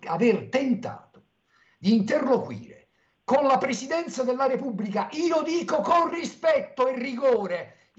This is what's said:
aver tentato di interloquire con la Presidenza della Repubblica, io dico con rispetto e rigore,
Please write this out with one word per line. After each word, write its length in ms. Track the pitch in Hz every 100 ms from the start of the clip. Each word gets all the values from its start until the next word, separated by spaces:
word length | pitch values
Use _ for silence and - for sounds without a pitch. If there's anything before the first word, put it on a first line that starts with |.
| -
aver 420 | 170 233 214 -
tentato 760 | 262 269 208 - - - _ _ _ _ _ _ _
di 160 | 190
interloquire 920 | 226 190 302 262 247 - 113 - - _ _ _ _
con 220 | - 269
la 140 | 277 262
Presidenza 640 | 277 214 269 330 330 220
della 240 | 247 254 269
Repubblica, 640 | 254 262 202 208 202 185
io 300 | 302 339 320
dico 400 | 302 339 - 311
con 280 | - 339 339
rispetto 760 | 339 262 - 320 285 - - 262
e 100 | 254
rigore, 760 | 269 233 269 226 190 175 - - _